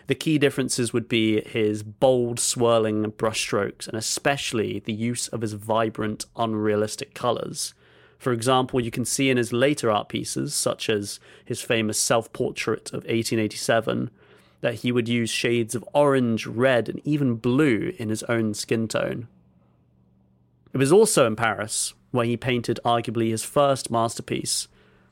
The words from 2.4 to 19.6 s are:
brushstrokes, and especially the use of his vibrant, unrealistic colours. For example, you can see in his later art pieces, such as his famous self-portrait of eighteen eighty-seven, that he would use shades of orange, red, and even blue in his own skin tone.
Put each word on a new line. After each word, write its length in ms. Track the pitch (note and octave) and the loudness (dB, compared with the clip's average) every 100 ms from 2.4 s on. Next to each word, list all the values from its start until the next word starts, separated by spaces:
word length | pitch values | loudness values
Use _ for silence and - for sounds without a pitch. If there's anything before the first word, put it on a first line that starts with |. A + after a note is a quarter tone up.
| - B2+ A#2 A#2 A2 G#2+ G#2+ | -2 2 4 4 2 0 -2
brushstrokes, 760 | - A2+ G#2 - A2 G2+ - - | -2 -2 -2 -2 -2 -2 -6 -10
and 100 | A2 | -6
especially 840 | - - D3 C#3 - A#2 G#2 G2+ | -4 -2 -2 -2 -2 -2 -2 -4
the 140 | A2 | -6
use 340 | G#2+ A#2 A#2+ - | -4 -4 -4 -6
of 120 | A#2+ | -4
his 120 | A2 | -6
vibrant, 720 | G#2 G#2+ A2 A2+ A2+ G#2+ G#2 - - | -6 0 0 0 -2 -4 -6 -8 -4
unrealistic 800 | A2+ G#2+ G#2+ G#2 G#2+ - - - | -2 0 0 2 0 -4 -12 -4
colours. 580 | B2 A2+ - D3 - - _ - - _ | -2 -2 -4 -8 -10 -12 _ -20 -20 _
For 120 | C3 | -4
example, 480 | A#2 A#2+ C3 C3 C3 | 0 2 2 2 -2
you 120 | A2+ | -2
can 120 | C3+ A#2 | -4 -4
see 240 | - C3+ | 0 2
in 80 | B2 | 2
his 140 | A2+ | 0
later 400 | A#2+ C#3 D3 A#2 | 2 2 2 0
art 180 | G#2 - | 0 -2
pieces, 440 | - A#2+ C3+ C#3 | -6 -6 -6 -4
such 360 | - B2 - - | -2 -2 -2 -2
as 300 | G#2+ G2+ - - - | -2 -2 -10 -18 -16
his 180 | - A#2+ | -10 -8
famous 380 | - A#2 G#2+ G#2+ | -2 0 0 0
self-portrait 920 | - A#2+ A2+ - C3 - - A2 - | 2 0 0 -4 -4 -4 -4 -4 -6
of 100 | B2+ - | -8 -2
eighteen 320 | A#2 A2+ A2+ | -2 0 0
eighty-seven, 680 | G#2+ - - A#2 G#2+ A#2+ B2 - _ - _ _ | -2 -2 0 0 0 -2 -4 -10 _ -20 _ _
that 140 | B2 A#2 | -4 -2
he 160 | B2 | 0
would 180 | B2 A#2 | 0 2
use 200 | A#2+ A2 | 0 0
shades 420 | - B2+ A#2+ G#2+ A#2 | 0 2 2 0 -6
of 80 | - | -2
orange, 520 | D3 D3 C3+ A#2+ A2 B2+ | 2 4 4 2 0 -2
red, 420 | A2+ C3 B2 G#2+ | 0 4 4 0
and 140 | - | -4
even 320 | - D3 C#3 A#2 | -2 0 2 0
blue 580 | B2 B2+ D3+ G#2+ - - | 2 4 4 2 0 -4
in 120 | A2 | -4
his 140 | A2 | -4
own 300 | - A#2 A2 | -2 0 0
skin 340 | G#2 - A2+ A2 | -2 -2 -2 0
tone. 400 | - - C3 A#2 _ _ _ | -2 -2 -6 -10 _ _ _